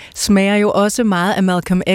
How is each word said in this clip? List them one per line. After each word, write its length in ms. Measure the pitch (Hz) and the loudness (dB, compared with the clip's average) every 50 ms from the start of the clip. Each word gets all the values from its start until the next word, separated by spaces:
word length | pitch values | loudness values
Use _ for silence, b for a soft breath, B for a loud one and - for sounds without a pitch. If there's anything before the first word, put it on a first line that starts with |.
| B B B | B B B
smager 400 | - - - 202 196 196 196 202 | -8 -2 2 2 2 2 2 2
jo 160 | 208 208 208 | 2 0 2
også 320 | - 196 202 208 - - 240 | 2 0 0 0 0 -2 -2
meget 300 | 214 190 175 175 196 208 | 0 0 0 0 -2 0
af 100 | - 190 | 0 0
Malcolm 380 | 185 180 180 170 - 185 180 - - 190 | 0 0 -2 -2 -2 -2 -2 0 -2 -2